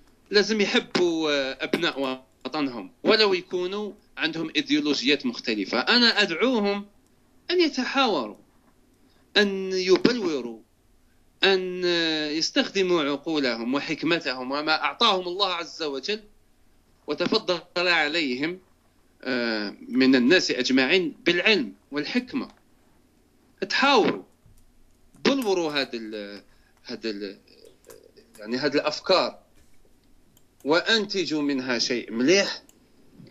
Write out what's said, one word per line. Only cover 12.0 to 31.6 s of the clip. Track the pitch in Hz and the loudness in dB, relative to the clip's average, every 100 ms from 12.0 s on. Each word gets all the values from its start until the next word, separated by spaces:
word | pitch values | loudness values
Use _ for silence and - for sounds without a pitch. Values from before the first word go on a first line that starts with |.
| 165 156 151 | 2 0 -2
يستخدموا | 160 156 285 240 196 185 175 | -2 -2 -2 0 0 2 2
عقولهم | 143 143 165 156 131 113 117 | 2 -2 -2 -2 0 -2 -2
وحكمتهم | 139 160 147 151 170 143 127 127 | -4 -4 -4 -2 -2 -2 -6 -4
وما | 143 156 151 | -4 0 0
أعطاهم | 147 143 226 190 180 | 0 2 2 2 -2
الله | 180 185 | -2 -2
عز | 175 160 - | -2 -8 -8
وجل | 156 135 160 214 - _ _ _ _ _ _ _ - | -6 -6 -6 -8 -8 _ _ _ _ _ _ _ -8
وتفضل | 147 175 214 214 175 - 175 180 | -4 0 0 0 -4 -4 -2 2
عليهم، | 165 147 170 143 127 160 185 _ _ _ _ _ _ | 2 2 0 -2 -2 -4 -6 _ _ _ _ _ _
آه، | 127 127 117 110 101 - - | -4 -2 -2 -2 -4 -8 -4
من | 123 131 135 | 4 6 6
الناس | 120 175 - | 6 4 2
أجمعين | 131 123 131 131 190 165 - - | -2 2 2 4 2 0 -2 -2
بالعلم | 175 202 196 104 - _ | 0 2 2 0 -8 _
والحكمة. | 143 147 247 247 139 92 - _ _ _ _ _ _ _ _ _ _ 196 | -6 -4 -4 -4 -8 -8 -14 _ _ _ _ _ _ _ _ _ _ -4
تحاوروا، | - 269 254 143 101 - _ - - _ _ _ _ _ - - | 0 4 4 4 -2 -10 _ -20 -20 _ _ _ _ _ -2 0
بلوروا | 277 214 180 160 | 2 2 0 0
هاد | 147 127 | -2 -4
ال-، | 117 110 107 101 104 - _ _ _ - | -6 -8 -10 -12 -16 -20 _ _ _ -14
هاد | 113 117 | -8 -8
ال-، | 101 98 - _ - - _ - - - - _ - | -8 -10 -12 _ -20 -20 _ -20 -20 -20 -20 _ -18
يعني | 104 127 | -8 -4
هاد | 143 147 | -2 -2
الأفكار، | 151 - - 175 123 - _ _ _ - - _ _ - _ _ _ _ 135 | -2 -4 0 0 0 -6 _ _ _ -20 -20 _ _ -20 _ _ _ _ 0
وأنتجوا | 170 170 220 196 196 147 151 | 2 2 0 0 -4 -2 -2
منها | 143 135 | -2 -2